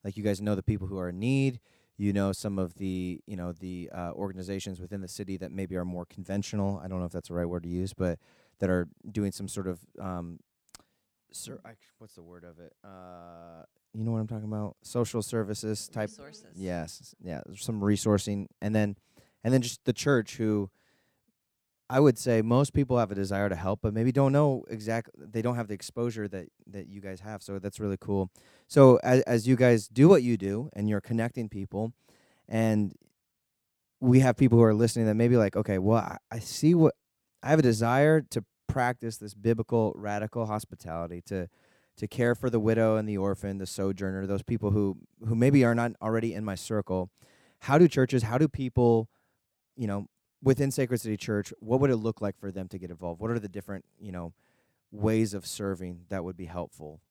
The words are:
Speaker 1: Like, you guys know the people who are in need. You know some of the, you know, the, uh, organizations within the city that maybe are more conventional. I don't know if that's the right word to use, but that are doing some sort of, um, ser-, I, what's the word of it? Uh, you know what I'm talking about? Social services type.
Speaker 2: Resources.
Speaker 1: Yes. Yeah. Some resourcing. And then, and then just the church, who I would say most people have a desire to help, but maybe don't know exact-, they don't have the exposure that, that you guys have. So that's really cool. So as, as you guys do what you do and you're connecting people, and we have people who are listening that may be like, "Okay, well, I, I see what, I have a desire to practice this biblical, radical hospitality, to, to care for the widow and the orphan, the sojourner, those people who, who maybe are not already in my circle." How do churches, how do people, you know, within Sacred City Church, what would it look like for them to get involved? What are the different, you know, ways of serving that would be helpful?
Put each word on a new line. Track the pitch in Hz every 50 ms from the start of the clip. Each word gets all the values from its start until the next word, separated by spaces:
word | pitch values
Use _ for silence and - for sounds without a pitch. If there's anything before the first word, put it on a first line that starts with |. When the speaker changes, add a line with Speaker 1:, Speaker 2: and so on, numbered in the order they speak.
| -
Speaker 1:
Like, | 101 95
you | 107 101
guys | 107 101 92
know | 104 104 104
the | 95 -
people | - 110 98 92
who | 92 98
are | 95 90 90
in | 87 92
need. | 107 123 135 135 135 135 120 113 _ _ _ _ _ _ _
You | - 101 101 98
know | 101 98 98
some | 95 - - 104 98 98
of | 92 85 87
the, | 90 98 95 92 92 92 90 90 - _
you | - 104
know, | 92 87 87
the, | 85 82 92 92 92 90 85 - -
uh, | 87 87 85 -
organizations | - 98 98 90 92 90 92 98 98 - 101 92 87
within | 90 85 101 98
the | 95
city | 87 - - 104 92 95
that | 87 92 76
maybe | 73 98 95 87 95
are | 90 87
more | 90 90 87 87
conventional. | _ - - 90 - 98 101 101 - - 104 98 98 101 82 -
I |
don't | 92 95 90
know | 90
if | 87
that's | 87 87 - -
the | 85
right | 87 87
word | 85 87 87 85
to | 85
use, | 87 90 92 95 -
but | - 92 90 85 - _ _ _ _ _ _ _ _
that | 101 92
are | 90 90 87 76 _ _ - -
doing | 101 107 101 98
some | - - 98
sort | 95 - 104 92
of, | 92 90 85 - _ _ -
um, | 95 92 90 87 85 85 85 85 _ _ _ _ _ _ - - _ _ _ _ _ _ _ _ _ _
ser-, | - - - 113 135 - _
I, | 113 113 _ _ _ _ _
what's | 113 107 _
the | 92 85
word | 85 87 87 85
of | 87 82 82
it? | 87 78 _ _ _
Uh, | 101 98 92 92 92 90 87 85 87 85 85 85 85 82 82 - _ _ _ _ _ -
you | 110 110
know | 117
what | 113 110
I'm | 110
talking | 107 113 107 107 107
about? | 107 107 107 101 - _ _
Social | - - 123 120 - - 113
services | 104 - - 113 107 95 107 - - 110 107 104 -
type. | - - 117 107 104
Speaker 2:
Resources. | - - - - - - - - -
Speaker 1:
Yes. | 90 95 90 90 85 80 82 - - - - - _
Yeah. | - 90 80 65 - - 92
Some | 101 - - 113 104
resourcing. | 98 104 104 98 - 110 104 98 - 104 101 101 98 - _ _
And | - 107 110
then, | 110 107 101 101 _ _ _ _ _ _ _ _ _ -
and | 117 127
then | 131
just | 120 120 - - _
the | - 120
church, | - - 147 139 120 107 - -
who | - 113 107 107 104 98 95 _ _ _ _ _ _ _ _ _ _ _ _ _ _ _ _ _ _ _ _ _ _ _ _
I | 127 131
would | 151 143 117
say | - - 123 117 113
most | 110 113 120 131 143 - -
people | 147 139 123 127
have | 120 113 95
a | 101
desire | 98 98 95 101 98 101
to | 101 92
help, | 82 90 92 104 -
but | - 110 104
maybe | 113 117 127
don't | 120 139 139 135 139
know | 143 151 143 135 117 - -
exact-, | - 107 107 110 113 117 113 - _
they | - 71 98 107 113
don't | 110 120 123
have | 120 113 101
the | 104
exposure | 92 - - _ 120 120 120 110 110 104
that, | 98 95 95 85 - _ _ _ -
that | 98 101 80
you | 62 98 101
guys | 98 98 95 90
have. | 95 107 107 98
So | - - 98 98
that's | 90 101 - -
really | 107 101 98
cool. | - - - 101 98 95 92 _ - _ _ _ _ _
So | _ - 147 139 131 123 - -
as, | 123 127 131
as | - - 120 117 107
you | 123 131
guys | 110 127 123 120 110 101
do | - 110 123 139 170
what | 196 156
you | 120 120 117
do | 98 95 98 98 110 139 - -
and | 98 104 107
you're | 107 101
connecting | - - 120 113 113 123 - 127 113
people, | 107 - 101 98 - - 98 110 113 123 _ _ _ _ _ _ _ _ _ _ -
and | 110 113 113 110 110 107 104 95 - _ _ _ _ _ _ _ _ _ _ _ _ _ _ _ _ _ _ _ _ _
we | 131 127 123 131
have | 135 127 120
people | - 135 123 117
who | 117 117
are | 110 107
listening | 107 117 113 - 120 113
that | 107 107
may | 110 117 117
be | 123
like, | 120 107 98 -
"Okay, | 104 107 - 101
well, | 92 92 104 117 113
I, | - - - - _ _
I | 110 117
see | - - - - - 156 175
what, | 170 160 143 - _ _ _ _ _ _ _ _ _
I | - 131
have | 156 160
a | 143
desire | 123 113 107 117 117 123 135 147 156 156 156 139 _
to | - 120 101 _ _ _ _
practice | - - 135 123 123 127 _ 120 117 107
this | - 107 104 -
biblical, | 104 101 117 117 113 110 - 120 117 110 101 -
radical | - 104 104 104 104 107 107 - 120 113
hospitality, | 107 107 107 - _ - - - 82 80 82 85 82 87 87 -
to, | - 101 95 87 - _ _ _ _ _ _ _ _ _
to | - 113
care | 107 - - 120 120 120
for | - - 127
the | 113 113
widow | 107 113 113 113 110 110 110
and | 110 107
the | 107 104
orphan, | 98 95 101 98 - - 98 98 98
the | 95
sojourner, | 90 - - 98 98 98 92 98 95 95 95 98
those | 95 101 101 -
people | - 117 107 101 101
who, | 101 104 104 98 92 - - _ _ _ 113
who | 110 117
maybe | 113 120 139 143 139 123
are | 117 117
not | 120 117 120 - _
already | - 110 113 113 113 117 87
in | 101 110
my | 107 95
circle." | 90 - - 113 107 95 - 92 92 90 95 _ _ _ _ _ _ _ _ _ _
How | - - 139
do | 156 180
churches, | 160 - 139 131 123 - 123 113
how | 107 117
do | 131 156 147
people, | - - 131 127 _ - 123 120 117 113 113 - _ _ _ _ _ _ _ _ _ _ _ _ _
you | - 120
know, | 104 101 101 98 - _ _ _ _ _ _ -
within | 131 131 113 143 139
Sacred | 127 - 131 120 127 110
City | - 113 107
Church, | 101 - - 107 104 101 - - _
what | 110 107 120 131
would | 143 139
it | 127
look | 110 107 113 107 -
like | 107 101 95
for | _ - 98
them | 90 95 92
to | 92 -
get | 92 87 87
involved? | 87 80 90 85 85 82
What | 104 113
are | 117 117
the | 104 98
different, | 90 101 95 - 98 92 _ _ _ _
you | 98 104
know, | 90 90 85 82 - _ _ _ _ _ _ _ _ _ _ _
ways | - 104 101 110 113 110 113 101 101
of | 98 -
serving | - - - 104 98 95 85 92 90 87 87 90 85
that | 101 95 85
would | 90 90
be | 85 92
helpful? | 82 87 87 85 - _ - 80 76 78 80 _ _